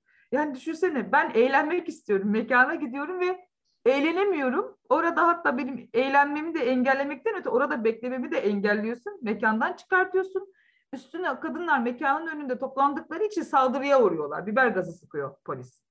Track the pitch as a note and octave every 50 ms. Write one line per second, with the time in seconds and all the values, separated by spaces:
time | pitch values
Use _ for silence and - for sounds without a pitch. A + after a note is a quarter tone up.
0 | _ _ _ _ _ - - C#4+ D4+ D4+ B3+ - - D#4+ D#4+ - F#4 F4+ D4+ B3
1 | F#3+ F#3 - G3+ A#3 B3 - A3+ A#3+ C4+ C#4 C#4+ D4+ D4+ F4 F4+ E4+ - - -
2 | _ - G#3 G3 G3 G#3+ G#3 A3 G#3+ A3 C4 - C4 C#4+ E4+ D#4 D4 A#3+ A#3+ C#4+
3 | D4 E4 F#4 F4+ F4+ F#4 F#4 F#4 - _ _ _ _ _ _ _ - A#3 C4+ C#4+
4 | C#4 D#4+ E4 F4+ G4+ G#4 F4+ D4 C4+ B3+ B3 F4+ A#4+ - - _ _ - C#4+ D#4+
5 | E4 E4+ E4+ D#4 E4+ E4+ E4+ E4+ - C#4+ B3+ C4 C4+ C4 C4+ - - - - A#3
6 | C4 C4+ C4+ C#4+ C#4+ D4 D4 D4+ D#4 E4+ D#4+ D#4 B3 A#3+ C4 B3+ B3 C4+ C4+ C4+
7 | C#4+ C#4 D4 - - A4+ G#4 F#4 - - G#3 B3+ C#4+ C#4+ D4+ A#3+ G#3+ A3+ A3+ -
8 | A#3+ B3 B3+ C4 B3 - D#4+ C#4 - G3+ G3+ G3+ F#3+ G#3 G#3 G#3+ G#3 A3+ A#3+ A#3+
9 | - G#4 G#4 F#4+ C4 G3+ A3+ - A#3 A3 A3 A3 C#4 F4 F4 - - - F#4+ F#4
10 | F#4 F#4 - F#4+ F#4+ F#4+ - F#4 G4 - _ _ _ _ _ _ _ _ - B3+
11 | - - - E4 F#4 D#4 B3+ B3 - D#4+ - E4 F4+ E4 D4 C4 A#3 B3 B3 B3
12 | D#4 C4+ C#4+ D#4 E4 D#4+ D#4 D4+ C#4+ C4 B3+ - C4 - - C4+ C#4 C#4+ C#4+ E4
13 | - - D#4 F4 G#4+ G#4 - F4 B3+ - - C4+ C4 C4 A#3+ C#4+ C4+ C#4+ C#4 C4
14 | A3+ F#3 E3 D#3 D3 C#3+ D3+ D#3+ F3 G#3 G#3+ C4 C4 A#3 G3 F#3+ E3+ E3+ E3 -
15 | _ - - D3 C#3 C3+ - _ _ - C#3+ B2+ B2+ B2 _ _ _ _